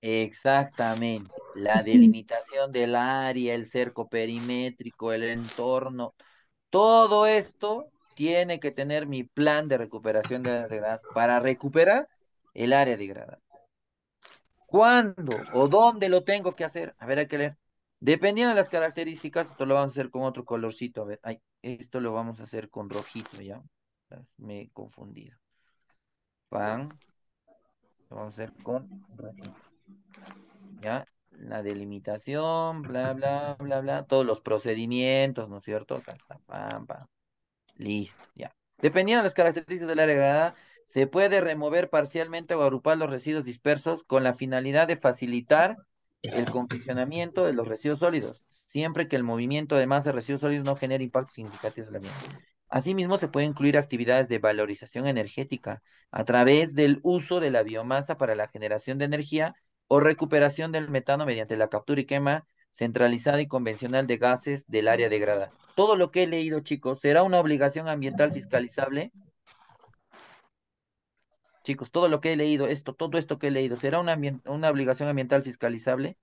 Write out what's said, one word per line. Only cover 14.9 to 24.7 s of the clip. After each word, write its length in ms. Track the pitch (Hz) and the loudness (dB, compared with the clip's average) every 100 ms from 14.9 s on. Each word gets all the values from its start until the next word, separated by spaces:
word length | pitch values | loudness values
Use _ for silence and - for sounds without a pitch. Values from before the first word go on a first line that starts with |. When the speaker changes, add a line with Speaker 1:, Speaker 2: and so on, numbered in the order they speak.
| 247 220 185 156 107 - | 8 4 -2 -4 -4 -2
Speaker 1:
o 140 | 123 139 | 2 6
dónde 400 | 185 233 226 190 | 8 6 6 4
lo 160 | 180 | 2
tengo 300 | 180 202 185 | 2 -2 -2
que 100 | 175 | -6
hacer? 320 | 160 170 165 - | -8 -8 -12 -12
A 80 | 117 | -4
ver, 140 | 139 | -2
hay 80 | 147 | -2
que 100 | 147 | -2
leer. 200 | 147 147 _ _ _ _ | -4 -6 _ _ _ _
Dependiendo 520 | - 156 190 208 247 | 2 2 2 2 2
de 40 | 214 | 2
las 140 | 185 | 2
características, 800 | 175 160 160 160 160 151 165 160 | 0 -2 -4 -8 -8 -8 -4 -6
esto 140 | - 135 | -6 0
lo 100 | 139 | 2
vamos 140 | 139 | 0
a 100 | 131 | -4
hacer 120 | 127 | -8
con 120 | 127 | -4
otro 220 | 131 131 123 | -6 -6 -8
colorcito. 560 | 117 113 110 120 120 | -6 -6 -8 -10 -10
A 40 | 104 | -10
ver, 140 | 104 | -10
ay, 180 | 117 113 _ _ | -12 -14 _ _
esto 380 | 120 120 - 131 | -14 -14 -12 -8
lo 140 | 120 | -6
vamos 260 | 110 117 113 | -6 -8 -12
a 40 | |
hacer 260 | 110 113 107 | -14 -14 -12
con 200 | - 101 | -14 -10
rojito, 520 | 101 104 113 104 104 | -10 -10 -16 -16 -18
¿ya? 200 | 98 104 147 _ _ _ _ - 135 _ | -18 -18 -20 _ _ _ _ -20 -20 _
Me 240 | 107 101 | -16 -16
he 80 | |
confundido. 680 | 113 | -18